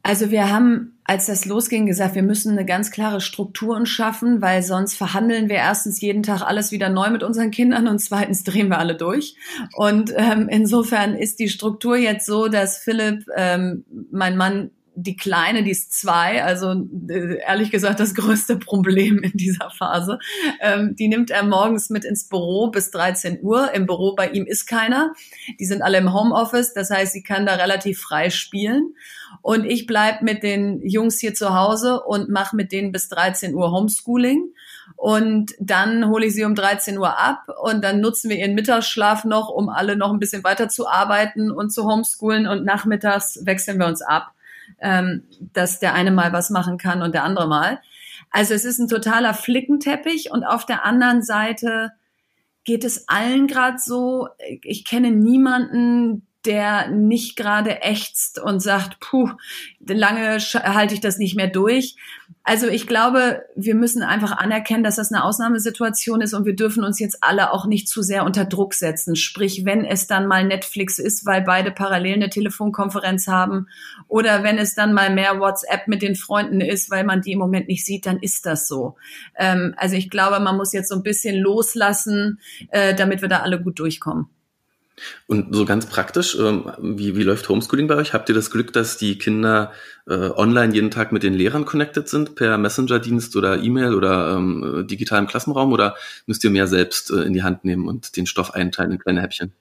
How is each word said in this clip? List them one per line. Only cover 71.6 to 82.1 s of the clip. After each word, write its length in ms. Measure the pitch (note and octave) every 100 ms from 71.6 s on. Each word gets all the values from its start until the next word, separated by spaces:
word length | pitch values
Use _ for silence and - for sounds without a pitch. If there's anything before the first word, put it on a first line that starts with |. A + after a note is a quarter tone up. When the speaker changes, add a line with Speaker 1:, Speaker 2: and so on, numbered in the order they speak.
| F#3+
Speaker 1:
parallel 420 | F#3+ G3 F#3 F#3
eine 160 | G3+ G3+
Telefonkonferenz 1000 | G#3 G#3 - G#3 G#3 G3 G3 F#3+ F#3 F#3+
haben 400 | F#3 F#3 G3 F#3+ - - - -
oder 340 | A3 A3+ G#3
wenn 160 | G#3 G#3+
es 160 | G#3
dann 200 | - G#3
mal 200 | G3+ G3
mehr 280 | F#3+ G3 G3
WhatsApp 480 | G3 G3 - G3 -
mit 120 | G3
den 140 | G3+ F#3+
Freunden 460 | - G3+ G#3 G3
ist, 280 | G3 G3+ -
weil 140 | G3
man 180 | G3 F#3+
die 120 | F#3+
im 60 | F#3+
Moment 280 | F#3 F#3 F#3+
nicht 180 | F#3 -
sieht, 200 | G3 F#3+
dann 120 | F#3
ist 280 | F#3+ - F3
das 200 | D3+ -
so. 300 | C3+ B2+ - - - - -
Ähm, 360 | F#3+ F#3 F3+ -
also 220 | F#3+ F#3+
ich 120 | F#3+
glaube, 300 | G3+ G3 G3+
man 160 | G3+ F#3+
muss 160 | G3
jetzt 160 | G3 F#3+
so 80 | F#3+
ein 80 |
bisschen 340 | G3 G#3 A3 G3
loslassen, 1040 | G3 G#3+ A3 A#3 G3+ G3+ G#3+